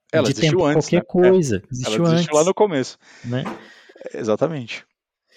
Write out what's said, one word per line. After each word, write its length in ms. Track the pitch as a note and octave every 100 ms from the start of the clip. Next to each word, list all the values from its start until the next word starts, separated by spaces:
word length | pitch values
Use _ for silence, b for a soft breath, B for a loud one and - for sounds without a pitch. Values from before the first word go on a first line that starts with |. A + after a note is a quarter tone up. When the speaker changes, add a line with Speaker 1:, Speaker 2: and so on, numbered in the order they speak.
| _
Speaker 1:
Ela 160 | D#3 C3
Speaker 2:
de 60 |
Speaker 1:
desistiu 260 | C3 D#3 F#3
Speaker 2:
tentar 120 | D3+
Speaker 1:
antes, 180 | D3+ -
Speaker 2:
qualquer 60 | F3
Speaker 1:
né? 40 |
É. 300 | - F3+ F3+
Speaker 2:
coisa. 240 | F#3+ D3 F#2+
Speaker 1:
Ela 120 | -
Speaker 2:
Desistiu 340 | B2 A#2+ G#2+
Speaker 1:
desistiu 300 | E3+ E3 D#3+
lá 60 | D3+
Speaker 2:
antes, 60 | E3
Speaker 1:
no 60 |
começo. 440 | - G#3+ D3+ B2+ - B B
Speaker 2:
né? 200 | A#2+ B2 F3+ - B B B - -
Speaker 1:
Exatamente. 720 | - A2 G#2+ D3+ D#3 A#2 - - _ _ _ _